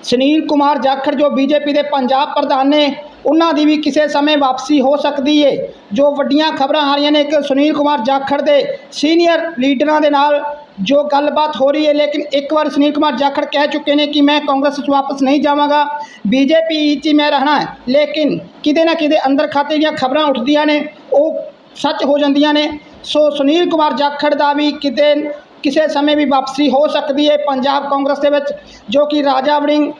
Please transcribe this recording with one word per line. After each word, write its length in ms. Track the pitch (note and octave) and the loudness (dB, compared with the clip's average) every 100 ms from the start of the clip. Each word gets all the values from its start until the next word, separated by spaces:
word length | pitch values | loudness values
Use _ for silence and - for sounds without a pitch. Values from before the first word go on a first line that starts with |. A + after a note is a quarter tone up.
ਸੁਨੀਲ 420 | - B3 C4+ D#4 - | -2 0 2 0 0
ਕੁਮਾਰ 300 | D4 C#4+ D4 | 0 2 0
ਜਾਖੜ 360 | C4 C4+ D4 C#4+ | 0 -2 -2 0
ਜੋ 140 | D4 | 0
ਬੀਜੇਪੀ 440 | B3 C#4 D4 D4 | 0 0 0 0
ਦੇ 80 | D4 | -2
ਪੰਜਾਬ 500 | C#4+ C#4 B3+ C4 D4+ D4+ | -2 -2 0 0 0 -2
ਪ੍ਰਧਾਨ 320 | C#4 C4+ C4+ | 0 0 2
ਨੇ, 260 | D4+ D4 C4+ - - - | 2 0 -2 -14 -6 0
ਉਹਨਾਂ 280 | D#4+ E4 | 2 2
ਦੀ 120 | D4 D4+ | 2 2
ਵੀ 100 | D4+ | 2
ਕਿਸੇ 300 | D4+ C#4+ D4 | 0 0 0
ਸਮੇਂ 300 | D4 D4 D4+ | 0 0 0
ਵਾਪਸੀ 420 | C4+ B3+ - D4 | 0 -2 0 0
ਹੋ 140 | C4 C#4+ | 2 0
ਸਕਦੀ 460 | C#4+ C#4+ C4+ D4+ C#4+ | -2 -2 0 2 2
ਹੈ। 60 | - - - - | 0 -6 -12 -8
ਜੋ 180 | G3+ C#4+ | 0 0
ਵੱਡੀਆਂ 400 | C#4+ B3+ C#4 D#4 | 0 0 0 0
ਖਬਰਾਂ 300 | D4+ C4+ D4+ | -2 0 0
ਆ 140 | C#4+ C#4+ | 0 0
ਰਹੀਆਂ 160 | D4 | 2
ਨੇ 120 | D4 | 2
ਕਿ 180 | C#4+ D4+ | 2 0
ਸੁਨੀਲ 320 | C#4+ C4+ D4 | 0 0 0
ਕੁਮਾਰ 260 | D4 D4 D4 | 0 0 0
ਜਾਖੜ 400 | A#3 C4+ C4+ C#4+ | 0 -2 0 -2
ਦੇ 360 | D4 C#4+ - - - | 2 2 0 -8 -12
ਸੀਨੀਅਰ 500 | - D4 E4+ E4+ E4 E4 E4 | -4 0 2 2 0 -2 -2
ਲੀਡਰਾਂ 400 | C4 C4+ D4 D4+ | -2 0 0 2
ਦੇ 80 | D4+ | 2
ਨਾਲ 320 | C#4+ D4 D4 C#4+ - - - | 2 2 0 -2 -10 -16 -8
ਜੋ 220 | G3 C#4+ | 0 0
ਗੱਲਬਾਤ 520 | D4 C#4 D4 D4+ D4+ G#3 | 2 0 0 -2 -2 0
ਹੋ 80 | C4+ | 0
ਰਹੀ 160 | D4 D4+ | 2 0
ਹੈ, 60 | |
ਲੇਕਿਨ 280 | D4 D4 D4+ D4 | 0 0 -2 -4
ਇੱਕ 200 | C#4 C#4 | -4 0
ਵਾਰ 160 | D4+ D4+ | -2 0
ਸੁਨੀਲ 240 | C#4+ D4 | 2 0
ਕੁਮਾਰ 220 | D4 D4+ B3 | 2 -2 0
ਜਾਖੜ 300 | C#4 C#4 C#4+ | -2 -2 -2
ਕਹਿ 220 | C#4+ D4 | -2 0
ਚੁੱਕੇ 280 | D4 D4 D4 | -2 -2 0
ਨੇ 100 | D4 | 0
ਕਿ 140 | D4 | 2
ਮੈਂ 180 | C#4+ D4 | 2 2
ਕਾਂਗਰਸ 380 | D4 C4+ C#4+ C#4 | 0 0 0 -2
ਵਿੱਚ 100 | C4 | -2
ਵਾਪਸ 320 | C#4 C#4 C#4 | -2 -2 -2
ਨਹੀਂ 200 | C4 C#4+ | 0 2
ਜਾਵਾਂਗਾ, 420 | D4 C#4+ C#4+ D4 C#4+ - - - G3+ | 2 0 2 2 0 -4 -10 -8 -2
ਬੀਜੇਪੀ 680 | B3+ C#4 D#4+ D#4+ D#4 D4 D4 | 2 4 2 2 0 0 0
'ਚ 120 | D#4 | 2
ਹੀ 60 | |
ਮੈਂ 160 | D4 D4 | 2 2
ਰਹਿਣਾ 280 | C#4+ C#4 C#4+ | 0 0 0
ਹੈ। 80 | D#3+ - - | -2 -10 -2
ਲੇਕਿਨ 500 | C4+ D4 D#4 D4 E3+ - - | 0 0 0 -2 -2 -8 -6
ਕਿਤੇ 200 | D4 D4+ | -2 2
ਨਾ 100 | E4 | 2
ਕਿਤੇ 240 | E4 D4 D#4 C4 | 0 0 0 0
ਅੰਦਰ 200 | C#4 D4+ | 0 0
ਖਾਤੇ 300 | C#4+ C#4+ D#4 | -2 -2 0
ਦੀਆਂ 140 | D#4 | -2
ਖਬਰਾਂ 340 | D4+ C4 D4 D4+ | -2 -2 0 0
ਉੱਠਦੀਆਂ 400 | B3+ A#3+ D4 D4+ | 0 0 2 2
ਨੇ, 180 | D4 D4+ - - | 0 -2 -14 -2
ਉਹ 280 | C4+ D#4+ - - - - - | 0 0 -2 -10 -16 -20 -6
ਸੱਚ 280 | C#4 D#4 C#4 | -6 -2 0
ਹੋ 120 | C#4+ | 0
ਜਾਂਦੀਆਂ 360 | C#4+ C#4+ D4 | 2 2 2
ਨੇ। 160 | D4+ D4+ D4+ - - | 2 -2 -6 -16 -20
ਸੋ 260 | - D4 D4+ | -6 0 0
ਸੁਨੀਲ 400 | D4 C#4 E4 F4 | 2 0 2 0
ਕੁਮਾਰ 240 | E4 D4+ | 0 0
ਜਾਖੜ 400 | B3+ C#4+ C#4+ D4 C#4+ | 0 -2 -2 -2 0
ਦਾ 180 | C#4+ | 0
ਵੀ 180 | C#4+ D4 | 0 -2
ਕਿਤੇ 420 | D4 C#4+ A#3+ D4 D4 D4+ - - - | -2 -4 0 2 2 -2 -10 -16 -6
ਕਿਸੇ 240 | D4 D#4 D4+ | -2 0 0
ਸਮੇਂ 280 | D4 D4 D4 | 0 0 2
ਵੀ 80 | C#4+ | 2
ਵਾਪਸੀ 440 | C4+ C4 C4 D4 | 0 -2 -2 0
ਹੋ 180 | C4 D4+ | 2 0
ਸਕਦੀ 420 | D4 D4+ C#4 D4 | 0 -4 0 2
ਹੈ 80 | D4 | 2
ਪੰਜਾਬ 520 | D4 C4+ C4 C#4 C#4 | 0 -2 -2 -2 -2
ਕਾਂਗਰਸ 300 | C#4 C#4 C#4+ | -2 -2 0
ਦੇ 100 | C#4+ | 0
ਵਿੱਚ, 240 | C#4+ C#4 - - - - | 0 -2 -10 -14 -20 -2
ਜੋ 160 | C4 D4 | 0 2
ਕਿ 180 | D4 | 0
ਰਾਜਾ 340 | C#4 C4 C4+ D4 | 0 0 0 0
ਵੜਿੰਗ 320 | C#4+ D4+ D4 | 2 0 0